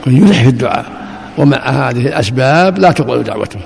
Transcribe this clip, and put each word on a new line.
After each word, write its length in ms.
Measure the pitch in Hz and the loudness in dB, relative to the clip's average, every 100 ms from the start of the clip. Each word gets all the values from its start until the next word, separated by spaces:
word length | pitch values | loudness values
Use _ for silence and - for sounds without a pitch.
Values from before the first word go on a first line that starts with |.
| - | 2
يلح 360 | 127 202 202 | 4 4 4
في 60 | 123 | 2
الدعاء، 380 | 120 123 - - - - - - - | 2 -2 -4 -6 -14 -14 -16 -14 0
ومع 180 | 143 135 | 0 2
هذه 500 | 127 135 131 120 127 | -2 -2 -2 -2 -2
الأسباب 720 | - 98 123 131 156 185 190 | -2 -2 0 2 2 2 4
لا 140 | 185 | 2
تقبل 300 | 151 120 123 | 2 -2 -2
دعوته. 360 | 117 107 101 - | -4 -6 -8 -10